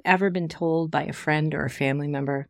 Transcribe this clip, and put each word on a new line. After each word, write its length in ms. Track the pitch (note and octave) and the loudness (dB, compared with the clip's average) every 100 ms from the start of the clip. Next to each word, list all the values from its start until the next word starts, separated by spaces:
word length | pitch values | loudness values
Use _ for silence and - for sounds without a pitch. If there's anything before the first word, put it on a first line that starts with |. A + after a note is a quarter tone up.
| - | 4
ever 240 | F#3 G3 | 4 4
been 180 | F3+ E3 | 0 -4
told 440 | - E3 E3 E3 | -2 0 2 2
by 140 | D3+ D3 | -2 -2
a 80 | |
friend 420 | - - D3+ D#3 D3 | -4 0 2 2 0
or 100 | C#3 | -4
a 60 | |
family 360 | - C3+ C#3+ D3 | -2 0 0 -2
member, 400 | C#3 C#3 C#3 | -2 -2 -4